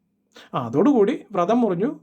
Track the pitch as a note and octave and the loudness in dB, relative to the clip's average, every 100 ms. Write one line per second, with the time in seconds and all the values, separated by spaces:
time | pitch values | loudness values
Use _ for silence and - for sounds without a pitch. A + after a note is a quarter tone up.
0 | _ _ _ - - D#3+ A#2+ C3 A3+ B3+ | _ _ _ -20 -12 -8 -4 2 2 4
1 | G3+ D4+ - F#3 F3 A#3+ A3+ E3+ A#3+ D#4 | 2 -2 -6 -4 0 0 0 -2 -4 -6